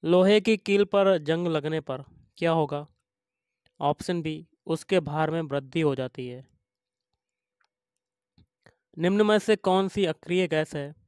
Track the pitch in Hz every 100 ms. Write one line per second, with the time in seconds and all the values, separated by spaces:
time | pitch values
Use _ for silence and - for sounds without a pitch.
0 | 165 180 185 208 196 214 - 202 202 202
1 | 196 185 151 165 175 160 147 160 156 131
2 | - - _ _ 165 165 147 147 147 _
3 | _ _ _ _ _ _ _ _ 147 147
4 | - 175 156 156 165 _ - 160 - 190
5 | 147 147 156 165 156 143 135 165 156 135
6 | 127 - 123 123 135 _ _ _ _ _
7 | _ _ _ _ _ _ _ _ _ _
8 | _ _ _ _ _ _ _ _ _ -
9 | 170 202 214 214 - 214 - 185 190 208
10 | 185 156 - 180 180 156 156 147 143 151